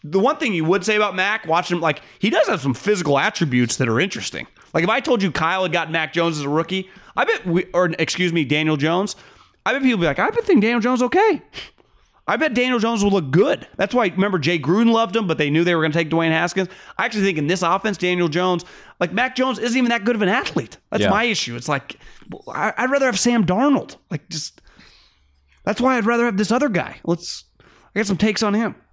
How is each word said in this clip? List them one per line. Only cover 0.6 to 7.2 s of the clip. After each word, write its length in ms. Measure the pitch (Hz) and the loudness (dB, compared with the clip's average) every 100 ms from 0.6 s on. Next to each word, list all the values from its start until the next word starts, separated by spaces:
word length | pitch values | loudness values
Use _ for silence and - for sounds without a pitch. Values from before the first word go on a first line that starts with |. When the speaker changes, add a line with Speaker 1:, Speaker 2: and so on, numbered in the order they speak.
| 156 | 2
Speaker 1:
would 180 | 196 208 | 0 2
say 100 | 214 | 0
about 200 | 208 190 | 0 0
Mac, 320 | 190 214 160 | -2 -2 -2
watching 300 | 165 175 175 | -2 0 -2
him, 40 | |
like, 200 | 160 147 - - | -2 -4 -8 -4
he 100 | 214 | 0
does 180 | 339 480 | 2 2
have 140 | 196 | 0
some 120 | 135 | -2
physical 440 | 123 202 208 151 139 | -2 0 0 2 0
attributes 580 | 180 - 156 123 120 - | 0 -2 0 2 0 0
that 100 | 120 | 0
are 100 | 113 | 0
interesting. 480 | 185 - - 69 - _ - | -2 -4 -10 -10 -14 _ -6
Like, 100 | 151 | -2
if 60 | 175 | 0
I 100 | 240 | 0
told 240 | 302 240 | 0 0
you 80 | 190 | 0
Kyle 320 | - 160 190 | 0 -2 0
had 80 | 185 | -2
got 200 | 170 160 | -2 -2
Mac 220 | 160 156 | -4 -2
Jones 240 | 170 165 151 | -2 -2 -2
as 60 | |
a 60 | 143 | -2
rookie, 400 | 151 160 190 185 - - | -2 -2 -6 -6 -16 -10
I 100 | - | -2